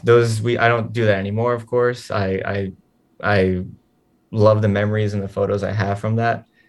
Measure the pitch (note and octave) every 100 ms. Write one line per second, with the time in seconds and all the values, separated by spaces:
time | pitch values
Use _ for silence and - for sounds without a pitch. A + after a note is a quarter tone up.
0 | A#2 A#2+ A#2 A2 A2+ A#2+ A#2 A#2 A2+ A2+
1 | A2 G2 G2 G#2+ A#2+ A#2+ A2+ B2 B2 B2
2 | - G2+ F#2+ F#2+ - G2+ G2 - _ _
3 | _ - G2 G2+ F#2+ F2+ F#2 - _ _
4 | _ _ - A2+ G#2+ G#2+ G#2+ G2 G#2 G#2+
5 | G#2 G2+ G2 G2+ G2+ G2+ F#2+ G#2+ G2 G2+
6 | A2 A2+ A#2 A2+ - _